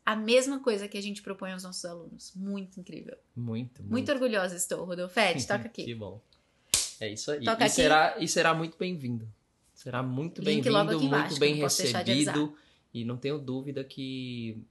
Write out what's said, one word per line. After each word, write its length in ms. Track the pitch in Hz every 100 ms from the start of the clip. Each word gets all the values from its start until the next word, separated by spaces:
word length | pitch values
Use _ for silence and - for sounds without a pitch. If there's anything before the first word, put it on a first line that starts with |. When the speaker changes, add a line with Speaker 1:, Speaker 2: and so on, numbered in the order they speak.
| -
Speaker 1:
a 100 | 220
mesma 440 | 214 254 262 269
coisa 260 | 254 202 202
que 100 | 202
a 40 |
gente 180 | 202 202
propõe 300 | 196 190 190
aos 120 | 185
nossos 200 | 185 180
alunos. 480 | 175 170 165 170 - 185
Muito 440 | 196 202 190 185
incrível. 380 | 180 156 - - _ 120
Speaker 2:
Muito, 460 | 117 113 127 -
Speaker 1:
Muito 100 | 98
Speaker 2:
muito. 200 | 233 294
Speaker 1:
orgulhosa 420 | 269 254 214 185 175
estou, 300 | - 180 180
Rodolfete, 580 | 175 180 233 196 156
Speaker 2:
<laughs> 40 | -
Speaker 1:
toca 180 | 202 220
aqui. 180 | -
Speaker 2:
Que 100 | -
bom. 280 | 113 98 104 - _ _ _ _ - - -
É 100 | 107
isso 200 | 107 -
aí. 120 | 147
Speaker 1:
Toca 200 | 117 -
Speaker 2:
E 20 | 147
Speaker 1:
aqui. 100 | -
Speaker 2:
será, 400 | 151 151 170 -
e 80 | 165
será 260 | 180 165
muito 240 | 160 165 -
bem-vindo. 500 | 185 165 127 117 110 - _ _ _
Será 300 | - 131 127
muito 360 | 131 127 165 -
Speaker 1:
Link 300 | - 214 226
logo 200 | 208 208
Speaker 2:
bem-vindo, 80 | 165
Speaker 1:
aqui 80 | 269
embaixo, 200 | 147 -
Speaker 2:
muito 100 | 139
bem 100 | 147
Speaker 1:
que 60 | 147
eu 20 |
não 40 | 143
posso 120 | -
deixar 220 | 131 -
de 80 | 113
Speaker 2:
recebido. 260 | 135 151 151
Speaker 1:
avisar. 120 | 151 - _ _ _
Speaker 2:
E 100 | 120
não 140 | 117 123
tenho 220 | 139 151
dúvida 440 | 131 131 143 131
que 760 | 135 - 131 131 127 120 113 110 -